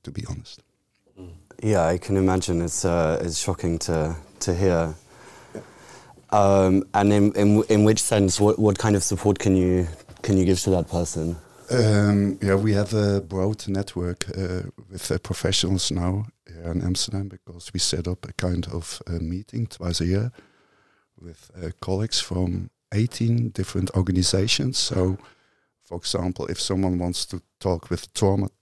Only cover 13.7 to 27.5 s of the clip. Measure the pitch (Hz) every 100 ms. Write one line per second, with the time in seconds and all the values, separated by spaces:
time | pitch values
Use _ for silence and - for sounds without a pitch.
13.7 | 98 98 - 87 90 - 92 92 90 95
14.7 | - 98 95 - - - - - - 85
15.7 | 92 - 90 87 95 110 _ - 85 85
16.7 | 85 90 92 - 98 98 - - 87 -
17.7 | 92 - 85 87 90 - - 90 87 90
18.7 | 85 82 - - 85 82 90 107 117 113
19.7 | - 87 85 82 95 117 - _ _ _
20.7 | _ _ _ _ _ 85 82 - 90 82
21.7 | - - 95 110 - - 90 90 90 90
22.7 | _ _ 104 117 - 117 117 117 - 95
23.7 | 98 95 95 92 92 90 95 104 - 127
24.7 | 131 - 95 92 95 - _ _ _ _
25.7 | _ _ 87 - 95 90 90 - 92 -
26.7 | 95 95 90 87 87 - 92 _